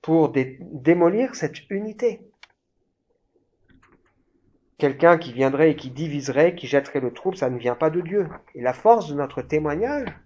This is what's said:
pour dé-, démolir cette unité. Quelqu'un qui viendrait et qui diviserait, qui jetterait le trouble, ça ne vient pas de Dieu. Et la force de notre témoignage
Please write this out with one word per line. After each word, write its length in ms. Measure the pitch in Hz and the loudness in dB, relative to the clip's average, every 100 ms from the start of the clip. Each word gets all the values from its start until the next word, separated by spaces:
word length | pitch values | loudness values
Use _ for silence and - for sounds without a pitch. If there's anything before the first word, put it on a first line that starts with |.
pour 300 | - 165 151 | 2 2 4
dé-, 280 | 131 131 - | 0 -2 -6
démolir 720 | - 156 127 175 170 214 254 | -16 -4 2 4 4 2 -2
cette 340 | - 156 - - | -4 -8 -8 -10
unité. 580 | 196 214 214 240 190 - _ - _ _ _ _ _ _ _ _ _ _ _ _ 1077 _ _ _ _ _ _ _ _ _ _ | -8 -8 -2 -4 -4 -16 _ -20 _ _ _ _ _ _ _ _ _ _ _ _ _ _ _ _ _ _ _ _ _ _ _
Quelqu'un 400 | 147 135 170 170 | -2 4 6 6
qui 140 | 131 | 0
viendrait 400 | 120 135 139 156 | 0 0 4 2
et 40 | 147 | 2
qui 140 | 131 | -8
diviserait, 640 | 127 160 143 135 135 165 | -8 -6 -6 -2 2 2
qui 120 | 175 123 | 2 -2
jetterait 340 | 143 139 143 | -2 0 -4
le 120 | 127 | -6
trouble, 240 | - 185 185 | -4 -8 -2
ça 140 | 131 | -4
ne 80 | 123 | -2
vient 180 | 117 120 | -4 0
pas 140 | 160 | 0
de 100 | 165 | -2
Dieu. 280 | 165 202 165 - _ | -4 -4 -4 -8 _
Et 80 | - | -6
la 100 | 123 | -4
force 360 | 127 220 233 160 | 0 4 4 2
de 60 | |
notre 280 | 143 139 - | -6 -6 -6
témoignage 680 | - 151 156 151 233 294 226 - | -4 -2 -2 -4 -4 -4 -6 -12